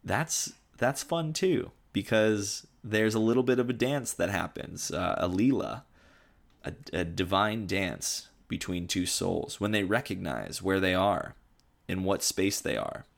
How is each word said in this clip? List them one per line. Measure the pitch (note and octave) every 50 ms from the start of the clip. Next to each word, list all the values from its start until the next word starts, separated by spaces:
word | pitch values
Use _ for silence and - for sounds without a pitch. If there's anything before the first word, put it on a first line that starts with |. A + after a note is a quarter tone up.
| -
that's, | - F#2 A#2+ D#3+ - - - - - - _ _ _ _ -
that's | B2+ B2+ D3 -
fun | - - E3 E3+ E3 D#3
too, | D#3 - F#3+ F#3+ E3 A#2 F2 E2+ - _ _ _
because | - G#2 G2+ - A#2 A2 A2 A2 G#2+ G#2 G2+ G2+ - - - _ _ _ -
there's | G#2 G#2+ G#2+ A2 A2 G#2+
a | A2
little | A2 A2+ A#2 B2+
bit | B2 B2 B2+ B2
of | B2 A#2+
a |
dance | B2 A2 - B2+ C#3+ C#3+ A#2+ -
that | - - - F#2
happens, | G2+ F2 - E2+ - - - - F2 - - -
uh, | - F2 F2+ F2 - -
a | - F2+
leela, | F2+ F#2+ A2+ C3+ C3+ F#2+ - - - - - _ - - - - - - _ _ _ _ _ _ _ _ -
a, | - - - - -
a | - F2 F2
divine | E2 E2+ - F#2+ F2+ G2 F#2+ G#2 G#2+ G#2+ A#2 G#2
dance | F2+ G2 G2 F#2+ F2 A#1 G1+ - - - - - - _ _ _
between | _ G#2 E2+ - - F2+ F2 F2
two | - - F#2 F2
souls | D#2+ - - F#2 F2+ F2+ E2 - - - -
when | G2+ G#2
they | G#2+ G#2
recognize | G2 F#2 G#2 B2 C3 - G2 F#2+ F#2 D#2+ C2 A1 G1+ - D#2 -
where | F#2 F#2+ F#2+ F#2+
they | F#2 F#2 F#2
are, | F#2 F#2+ G2+ F#2+ D#2+ - - - - _ _ _ _ _ _ _ _ _ -
in | F#2 F#2+ F#2+
what | F#2+ G2 -
space | - - - - F#2+ G2+ G2+ -
they | - D2+ B1+
are. | G#1 - G1+ - - - _ _